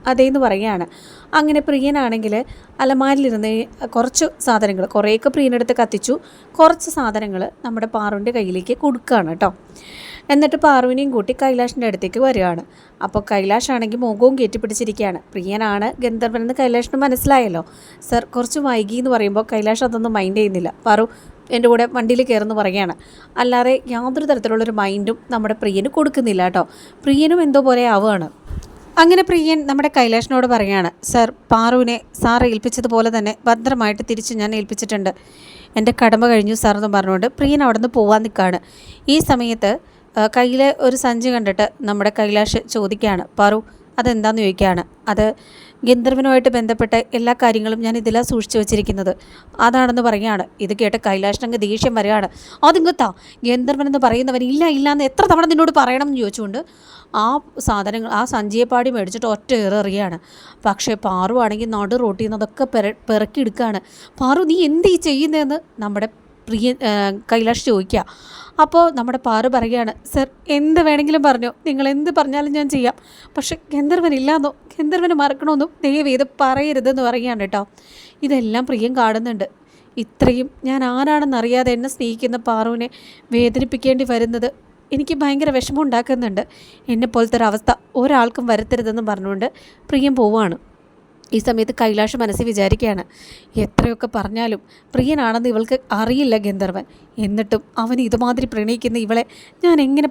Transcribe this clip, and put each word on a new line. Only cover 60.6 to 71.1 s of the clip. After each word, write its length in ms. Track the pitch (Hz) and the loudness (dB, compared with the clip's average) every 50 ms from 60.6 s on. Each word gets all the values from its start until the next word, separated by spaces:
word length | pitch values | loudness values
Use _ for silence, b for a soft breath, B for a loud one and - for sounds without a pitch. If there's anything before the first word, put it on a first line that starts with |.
| - | -2
പക്ഷേ 300 | 208 196 - - 254 220 | -2 -2 -2 -2 -6 -4
പാറു 400 | 208 - 208 190 185 185 196 233 254 | -4 -4 -4 -2 -2 -2 0 0 0
ആണെങ്കിൽ 320 | 233 214 208 214 233 226 | 0 0 -2 -4 -6 -6
നടു 260 | 220 208 202 190 226 | -4 -4 -4 -2 -2
റോട്ടിൽ 280 | 254 247 214 196 190 220 | -2 -2 -2 -2 -4 -4
നിന്ന് 140 | 214 220 208 | -6 -4 -4
അതൊക്കെ 240 | 214 202 - - 269 | -6 -6 -4 -4 -4
പെര-, 320 | 262 - 233 202 208 220 - _ | -2 -2 -2 -2 -2 -4 -6 _
പെറുക്കിയെടുക്കുകയാണ്. 760 | - 220 214 214 214 - 285 262 220 202 - 247 226 208 190 B B B B B B B - | -2 0 0 0 -2 -2 -2 -2 -2 -2 -4 -4 -4 -4 -6 B B B B B B B -4
"പാറു, 240 | 269 254 277 339 370 | 0 2 2 2 2
നീ 140 | 311 320 370 349 | 2 2 2 2
എന്ത് 240 | 294 302 330 349 403 | 2 2 2 4 4
ഈ 80 | 359 | 2
ചെയ്യുന്നതെന്ന്?" 640 | 339 - 330 277 269 302 311 311 311 294 262 294 330 - _ _ - | 2 0 0 0 0 0 0 0 0 0 -2 -2 -6 -8 _ _ -10
നമ്മുടെ 280 | 214 208 202 208 208 220 - _ _ _ _ _ _ - | -8 -6 -6 -4 -6 -6 -8 _ _ _ _ _ _ -6
പ്രിയ, 220 | 220 214 220 247 254 254 269 | -4 -2 -2 -2 -2 -2 -2
ഏ, 80 | 220 208 208 202 196 196 202 - | -2 0 0 0 -2 -4 -6 -4
കൈലാഷ് 360 | - 233 233 226 220 233 226 - | -2 0 0 2 0 -2 0 0
ചോദിക്കുക. 360 | - 226 190 190 190 - 208 175 B B B B B B B B B B - | 0 0 0 0 0 -2 -4 -4 B B B B B B B B B B 0
അപ്പോൾ 240 | 311 302 - 339 339 330 311 | 2 4 4 4 4 4 2
നമ്മുടെ 240 | 262 233 240 247 254 | -2 -4 -4 -4 -4
പാറു 300 | - 247 226 220 226 254 | -2 0 0 0 0 0
പറയുകയാണ്, 440 | 247 247 226 226 233 240 233 220 - - - | 0 0 0 0 -2 -2 -2 -4 -6 -10 -10
"സർ, 220 | - - 294 269 269 - _ _ - | -6 -2 -2 -2 -2 -4 _ _ -2
എന്ത് 320 | 294 285 294 311 320 349 | 0 0 2 2 4 4
വേണമെങ്കിലും 420 | 330 311 294 294 294 294 | 4 4 2 2 2 2